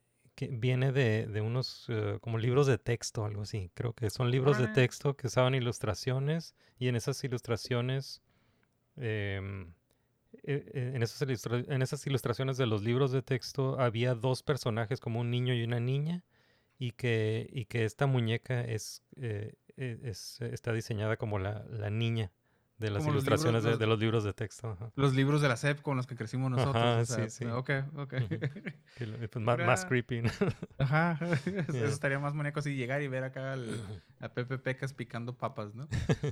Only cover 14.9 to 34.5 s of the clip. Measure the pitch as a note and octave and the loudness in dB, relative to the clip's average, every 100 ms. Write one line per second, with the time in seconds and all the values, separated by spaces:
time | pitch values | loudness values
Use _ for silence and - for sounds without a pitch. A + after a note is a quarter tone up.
14.9 | B2 - A#2 A#2+ B2 B2 B2 A#2 A#2+ A#2+ | -2 -2 -2 0 0 2 0 0 0 0
15.9 | C3+ D3+ F3 - _ _ _ _ - B2 | 0 0 -4 -8 _ _ _ _ -8 -8
16.9 | - B2 A2+ A2 A2 - C#3 G#2+ A#2+ A2 | -2 2 2 2 0 -2 -6 -4 0 0
17.9 | - C#3 B2+ A2+ A#2 - B2 A#2+ A2 - | 2 2 4 2 0 0 -2 -2 -4 -6
18.9 | - _ - B2 G#2 G#2+ - _ - C3 | -14 _ -10 -6 -6 -6 -12 _ -10 -8
19.9 | A#2 B2+ F#2+ - - A#2+ A#2+ - A2+ - | -6 -8 -8 -10 -8 -8 -6 -2 -2 -2
20.9 | G#2+ A2 A2+ A2+ G2+ F#2+ G#2+ - A2+ G#2 | -2 0 0 0 -2 -2 -4 -8 -6 -2
21.9 | A2 A#2 A2+ G#2 _ _ _ _ - G#2+ | 0 0 0 -2 _ _ _ _ -6 -2
22.9 | G2+ D3+ C#3+ C3+ G#2+ B2 A2+ A2+ A2+ A2 | 0 2 2 4 4 4 4 4 4 4
23.9 | A2 A2 A2+ G#2 - A2 - A#2 F#2 A2+ | 4 4 2 0 -2 -6 -6 -10 -8 -10
24.9 | - C#3 C3 C3+ D3 D3 A2+ C#3+ D3 D3 | 2 2 4 4 4 4 2 0 0 0
25.9 | C3 B2 A#2+ A2+ B2+ C3 B2+ C3 A#2 A#2 | -2 -2 -6 -4 -2 0 2 2 4 4
26.9 | A#2 A#2 A2+ A2 - A#2+ A#2+ B2+ C#3 C#3 | 4 2 0 -2 -2 -4 -2 0 -2 -2
27.9 | D3 C3+ C3 A2+ D#3 C#3 G3 G3+ - _ | -6 -6 -4 -2 -2 -2 -4 -12 -12 _
28.9 | - A#2 A2+ A2+ A#2+ G#2+ A#2+ B2 B2+ - | -10 -8 -6 -6 -2 0 2 4 4 4
29.9 | B2+ - A#2 A2+ - G3 - - - C3+ | 0 0 0 0 2 0 0 -8 -2 2
30.9 | D3+ E3+ D#3 E3+ D#3 F3+ G3 D3+ C3+ A2 | 4 2 0 0 0 0 -4 -2 0 0
31.9 | - C#3+ C#3 C#3+ D3 D3 D3 D3 C#3 A#2+ | 0 0 0 -2 -2 -2 -2 -2 -2 -2
32.9 | C#3+ C#3+ B2+ C3 C3+ C3+ C3+ A#2 A2+ G2+ | -2 -2 -4 -4 -6 -6 -6 -6 -6 -8
33.9 | G2+ - - A#2 - B2 | -12 -14 -12 -8 -4 -4